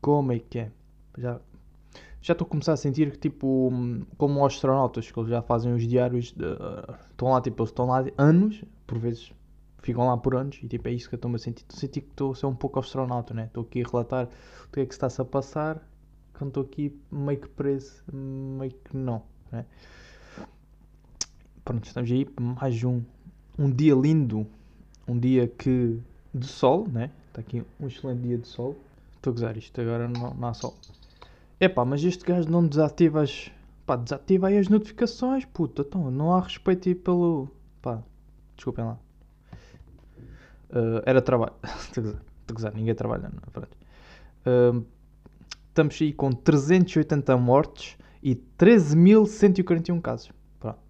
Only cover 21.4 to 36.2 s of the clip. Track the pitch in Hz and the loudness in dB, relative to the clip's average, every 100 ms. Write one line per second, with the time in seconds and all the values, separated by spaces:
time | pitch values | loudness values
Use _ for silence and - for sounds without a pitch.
21.4 | - - - 117 107 - 120 123 139 - | -20 -20 -8 -8 -8 -8 -2 -2 -2 -4
22.4 | 120 123 135 117 123 123 117 - - - | -6 -4 -4 -2 -2 -2 -6 -14 -20 -20
23.4 | _ - 143 123 156 135 139 160 131 107 | _ -2 -2 4 6 6 6 4 2 -2
24.4 | 107 - - - - - - 120 123 127 | -6 -12 -20 -20 -20 -18 -6 -2 2 4
25.4 | 120 - - 127 120 117 120 - _ 135 | 2 -2 0 2 0 -2 -8 -20 _ -10
26.4 | 127 - 131 156 220 120 120 - _ - | -10 0 2 2 0 -4 -6 -10 _ -16
27.4 | 113 123 117 - 139 - 131 123 123 120 | -10 -10 -10 -12 -12 -10 -8 -6 -4 -4
28.4 | 117 - 123 143 - - - - - 117 | -6 -10 -10 -10 -18 -20 -20 -8 -6 -2
29.4 | 117 107 - - 117 117 120 120 123 123 | -4 -6 -12 -6 -4 -4 -4 -6 -8 -6
30.4 | 120 113 123 - - - - _ - - | -8 -6 -10 -12 -20 -20 -20 _ -20 -20
31.4 | _ _ 185 185 123 143 170 180 - 180 | _ _ 2 2 0 0 0 -2 -2 0
32.4 | 160 170 170 143 151 151 170 151 147 - | 2 2 2 4 0 4 4 4 0 -2
33.4 | - - - - - 127 120 139 - 190 | -16 -20 -20 -20 -4 -4 -2 -8 2 2
34.4 | 190 202 190 214 208 - 226 - 254 269 | 4 4 6 4 2 -2 -4 -2 -2 -2
35.4 | 254 - 160 - - 190 143 131 | -6 -4 -4 -4 -6 -4 -4 -2